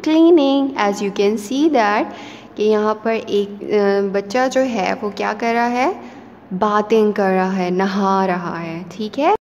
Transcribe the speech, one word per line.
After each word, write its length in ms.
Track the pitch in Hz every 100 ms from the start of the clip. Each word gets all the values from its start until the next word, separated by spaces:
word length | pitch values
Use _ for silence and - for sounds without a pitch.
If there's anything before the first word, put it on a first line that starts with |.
cleaning। 640 | 311 311 330 339 269 277 269 -
As 240 | 202 202
you 80 | 202 185
can 180 | 202 214
see 240 | - 262 311
that 340 | 277 208 208 - - - - - -
कि 60 |
यहाँ 320 | 214 214 214
पर 160 | 214 226
एक, 380 | 226 220 202 202
अ, 640 | 202 202 208 202 202 202
बच्चा 320 | 196 202 254 262
जो 120 | 262
है 340 | 262 226 185
वो 160 | 196 208
क्या 220 | 202 202
कर 220 | 214 233
रहा 120 | 233 240
है? 280 | 247 285 415 - - - - -
Bathing 600 | 185 214 208 208 220 214
कर 180 | 202 196
रहा 200 | 190 185
है, 200 | 190 180
नहा 560 | 180 196 196 196 190 190
रहा 300 | 180 170 165
है, 260 | 165 165 185
ठीक 260 | 190 214 240
है। 160 | 311 427